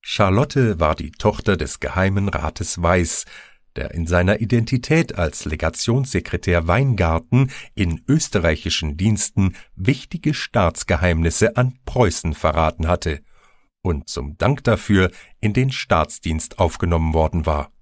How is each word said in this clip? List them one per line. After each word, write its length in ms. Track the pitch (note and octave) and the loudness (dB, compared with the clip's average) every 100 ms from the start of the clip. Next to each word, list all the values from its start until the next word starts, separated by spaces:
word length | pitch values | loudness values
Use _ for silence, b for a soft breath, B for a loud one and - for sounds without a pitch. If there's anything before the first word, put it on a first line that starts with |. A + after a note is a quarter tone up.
Charlotte 800 | - - G2 G2 C#3+ C#3+ B2 E2+ | -10 0 2 2 2 2 0 2
war 140 | D#2 | 0
die 160 | E2 D2+ | 0 -6
Tochter 460 | - G2+ - - F#2+ | 0 0 0 0 0
des 240 | C#2+ - | -2 -6
Geheimen 480 | C2 - F#2+ G2 G2+ | -6 0 0 2 -2
Rates 520 | - D#2 - F2 - | -2 -6 -6 -6 -2
Weiß, 440 | E2+ F2+ E2 - - B B B _ - | 2 2 2 -4 -8 B B B _ -10
der 160 | - | -8
in 140 | - E2 | -6 0
seiner 340 | F2+ F#2 G2+ | 2 2 0
Identität 800 | A2 A#2+ A2+ B2+ - D#3 D#3+ - | 2 0 0 -2 2 0 0 -2
als 260 | E2 - | -4 -4
Legationssekretär 1200 | - E2 D#2+ - - B2 C3 F#2 - F2+ - F2 E2 | -8 -4 -4 -2 0 0 0 -4 -4 -4 0 0 2
Weingarten 840 | G2 C#3 G#2 E2+ D#2+ - B2 C3+ B B | 2 2 2 2 0 2 2 2 B B
in 280 | - F2 D#2+ - | -2 -2 -2 0
österreichischen 880 | D#3 - G2 E2 D#2 - - D#2 D2 | 0 2 0 0 0 -2 -4 -4 0
Diensten 580 | G2 G#2 - - F#2+ B B - | 0 2 0 2 0 B B -4
wichtige 580 | F#2+ C#3+ - F3 - | -2 -2 -4 -6 -4
Staatsgeheimnisse 1200 | - - A2+ F2 - - E2 F2+ E2 E2 - A2 - | -4 -2 0 0 0 -2 0 2 2 0 2 2 2
an 220 | B2+ - | 0 -2
Preußen 500 | - B2+ B2 - E2+ | -6 2 2 2 -6
verraten 540 | D2+ E2 E2 D#2+ - E2 | -2 -2 2 0 0 -2
hatte 320 | F2 F2 D2 b b b b b _ | 0 -2 -6 b b b b b _
und 260 | F#2 D#2 - | -4 -4 -6
zum 300 | - C2+ D2+ | -10 -10 -2
Dank 260 | G#2 - | 0 0
dafür 460 | - G#2 - G2+ F#2 B B B | 0 0 4 4 4 B B B
in 120 | G#2 | -2
den 180 | G#2 C3 | 2 0
Staatsdienst 880 | C3 - E2+ D#2 - E2 D#2+ - - | -2 0 2 2 -4 -4 -4 -6 0
aufgenommen 560 | F2 - F2+ E2 D#2+ | 0 0 0 2 2
worden 320 | D#2+ D#2 F2 D#2 | 2 2 0 0
war. 240 | D2+ C#2+ _ | -2 -4 _